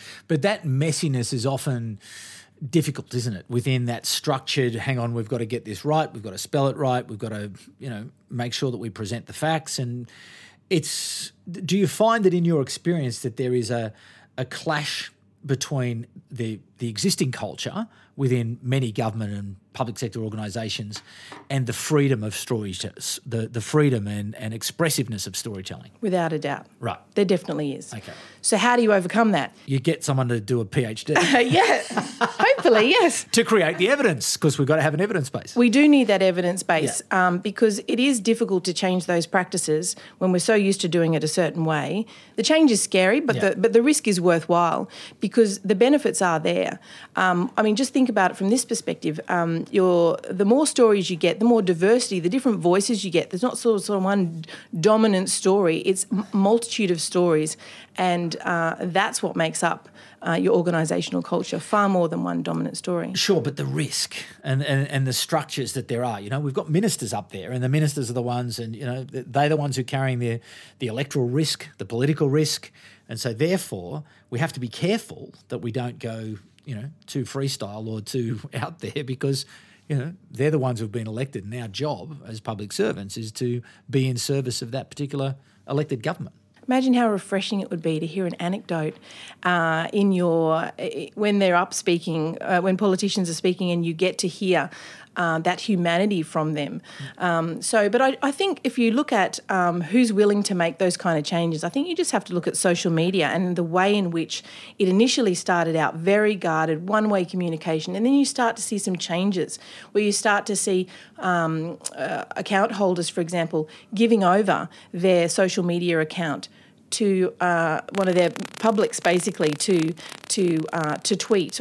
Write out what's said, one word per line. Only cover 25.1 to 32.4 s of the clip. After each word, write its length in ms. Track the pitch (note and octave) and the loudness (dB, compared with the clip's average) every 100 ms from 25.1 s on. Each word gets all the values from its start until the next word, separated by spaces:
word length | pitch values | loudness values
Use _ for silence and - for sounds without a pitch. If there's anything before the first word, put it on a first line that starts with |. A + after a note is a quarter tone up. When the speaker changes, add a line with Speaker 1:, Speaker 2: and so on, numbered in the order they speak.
| G#2 G2 | -6 -8
Speaker 1:
of 80 | F#2 | -8
storytelling? 560 | A#2 G2 F#2 E2 - - | -8 -10 -12 -14 -18 -8
Speaker 2:
Without 320 | A3 F3+ E3 | -2 -2 -2
a 80 | D3+ | -4
doubt. 260 | D3 C#3 - - | -6 -8 -10 -10
Speaker 1:
Right. 180 | A2 - - - | -8 -8 -6 0
Speaker 2:
There 100 | F#3+ | 2
definitely 500 | F#3 - D3+ D3 C3+ | 2 0 -4 -4 -6
is. 180 | - | -10
Speaker 1:
Okay. 200 | A2 - - - - | -14 -14 -16 -20 -8
Speaker 2:
So 140 | - G#3 | 0 2
how 220 | A#3 B3 | 4 4
do 60 | |
you 100 | A3+ | 4
overcome 400 | G3+ F3+ G#3+ A3+ | 4 2 2 4
that? 200 | F3 A#2+ - - | 4 0 -6 -4
Speaker 1:
You 140 | C3+ | 0
get 260 | E3 D#3 - | 0 0 0
someone 240 | C3+ B2 | 0 2
to 100 | A#2+ | 0
do 220 | G#2 B2 | 0 -2
a 40 | G#2 | 0
P 200 | C3+ A#2 | -2 -2
H 180 | A2 | -4
D. 100 | - | 0
Speaker 2:
<laughs> 100 | D#3 - C4 | 2 4 4
Yeah, 420 | B3+ E4 A4 C4 - | 4 4 4 2 0
hopefully, 960 | - - - A3+ - | -4 -6 -2 -2 2